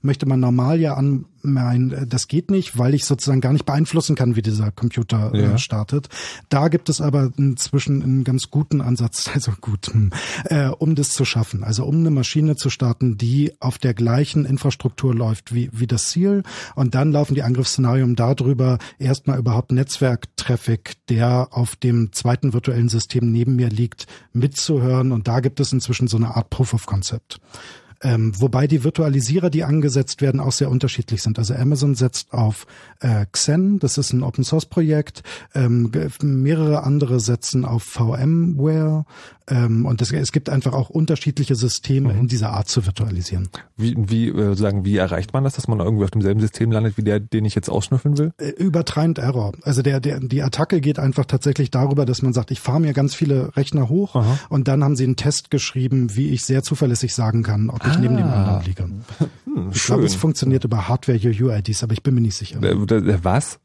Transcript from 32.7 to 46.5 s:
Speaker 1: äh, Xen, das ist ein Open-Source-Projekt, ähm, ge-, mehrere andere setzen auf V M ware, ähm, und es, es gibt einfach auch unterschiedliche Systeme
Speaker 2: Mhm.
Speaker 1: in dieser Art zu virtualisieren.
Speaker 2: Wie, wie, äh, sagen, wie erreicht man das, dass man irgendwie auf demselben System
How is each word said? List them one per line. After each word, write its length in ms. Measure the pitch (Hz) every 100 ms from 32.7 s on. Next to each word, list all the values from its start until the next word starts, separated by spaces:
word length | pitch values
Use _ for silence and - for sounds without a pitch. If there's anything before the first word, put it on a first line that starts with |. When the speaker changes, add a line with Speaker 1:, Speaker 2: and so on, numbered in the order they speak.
| - - -
Speaker 1:
äh, 260 | 127 107 101
Xen, 480 | - - 156 190 202
das 180 | 139 -
ist 140 | 135
ein 100 | 127
Open-Source-Projekt, 1040 | 131 - 127 160 - - 156 151 147 - - - - 143
ähm, 340 | 123 120 117
ge-, 180 | 147 156 -
mehrere 640 | 147 135 139 160 156 151
andere 340 | 139 147 139 123
setzen 460 | 107 120 - 131
auf 180 | 127 117
V 320 | - - 113
M 420 | 123 139 170 170 147
ware, 480 | 151 160 156 156 151 - - - -
ähm, 340 | 127 117 113
und 160 | 117 117
es, 120 | 123
es 180 | 147 135
gibt 180 | 151 -
einfach 260 | 139 127
auch 160 | 135 120
unterschiedliche 640 | 165 160 156 151 143 139 123
Systeme 560 | 120 - - 135 135
Speaker 2:
Mhm. 80 | 101
Speaker 1:
in 80 | 123
dieser 220 | 120 107
Art 180 | 104 -
zu 180 | - 95
virtualisieren. 640 | - 107 90 87 92 92 - - -
Speaker 2:
Wie, 200 | 113 113
wie, 300 | 101 113 117
äh, 260 | - 104
sagen, 300 | 98 104 101
wie 120 | 95 101
erreicht 360 | 92 87 98
man 100 | 131
das, 120 | 135
dass 120 | - -
man 140 | 107
irgendwie 240 | 87 110
auf 60 | 95
demselben 260 | 110 98 104
System 300 | 110